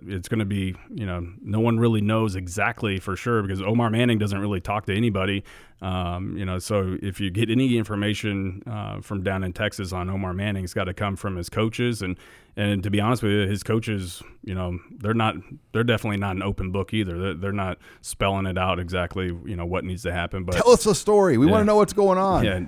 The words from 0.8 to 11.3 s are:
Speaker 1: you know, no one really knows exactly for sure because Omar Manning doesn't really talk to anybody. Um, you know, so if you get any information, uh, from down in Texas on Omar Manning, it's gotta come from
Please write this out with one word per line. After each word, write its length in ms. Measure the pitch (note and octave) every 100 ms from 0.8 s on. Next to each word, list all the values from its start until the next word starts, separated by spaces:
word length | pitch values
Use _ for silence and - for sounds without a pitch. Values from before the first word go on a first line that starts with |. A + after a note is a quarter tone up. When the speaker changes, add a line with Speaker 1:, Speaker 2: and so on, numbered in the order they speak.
| -
Speaker 1:
you 120 | G3+ G2+
know, 220 | F2 F2 F#2
no 180 | - G#2+
one 200 | A#2 A2+
really 220 | A#2 A2
knows 340 | G#2 A2 A2 F#2
exactly 640 | F2+ G2 G#2 A2+ G#2+ F#2+
for 160 | G2+ F#2
sure 260 | B2 A#2
because 200 | G2 F#2+
Omar 280 | G2 A#2 A#2
Manning 300 | A2+ B2 A2
doesn't 200 | G2+ G2
really 220 | G#2 G2
talk 240 | - G#2 G#2
to 80 | G2
anybody. 480 | A#2 G2 F#2 G2 - - - -
Um, 560 | F#2 F#2 F2 F2 G2+ F#2
you 100 | F#2+
know, 120 | F#2
so 400 | - G#2 F#2 F#2
if 160 | G2 F#2
you 100 | G2
get 220 | F#2 A2+
any 260 | A#2+ C3 A#2
information, 840 | G#2+ G2+ G#2 G#2 A2 G2 F#2+ F#2+ -
uh, 340 | G#2+ G#2 G#2
from 200 | - G2+
down 220 | F#2+ F#2+
in 100 | F#2
Texas 400 | F2+ G#2 - F#2
on 160 | F2+ F#2
Omar 240 | F#2+ F#2+
Manning, 300 | F2+ G#2 G2
it's 100 | F#2
gotta 200 | A2 F2+
come 220 | F2 G#2 F#2+
from 200 | G#2